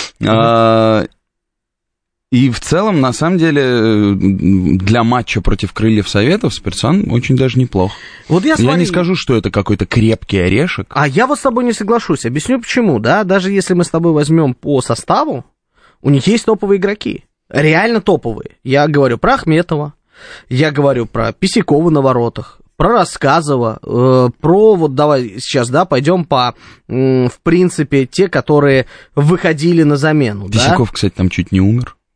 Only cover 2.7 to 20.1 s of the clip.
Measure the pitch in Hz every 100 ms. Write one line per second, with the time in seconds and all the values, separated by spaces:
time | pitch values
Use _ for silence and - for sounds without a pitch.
2.7 | 160 214 170 131 117 160 185 160 143 131
3.7 | 123 110 107 104 98 98 98 90 95 90
4.7 | 92 95 117 117 123 110 104 - 101 98
5.7 | - 110 110 98 104 117 202 143 - -
6.7 | - 117 185 - 117 127 127 131 127 123
7.7 | 95 92 - - - - 160 269 - -
8.7 | 165 175 180 175 185 - 117 101 101 98
9.7 | 104 98 117 110 110 - 98 90 101 180
10.7 | - - 135 147 139 247 294 277 233 247
11.7 | 220 202 233 - 151 - 135 - 262 -
12.7 | - 220 120 110 185 196 190 185 196 -
13.7 | 175 175 160 170 151 147 160 147 123 -
14.7 | 139 - 117 - 190 311 147 - _ _
15.7 | _ _ _ 135 143 151 226 - 214 202
16.7 | 202 196 208 - - - _ _ - 151
17.7 | 156 220 226 - 156 117 107 - - -
18.7 | 139 151 147 131 117 196 262 - 156 175
19.7 | 151 147 - _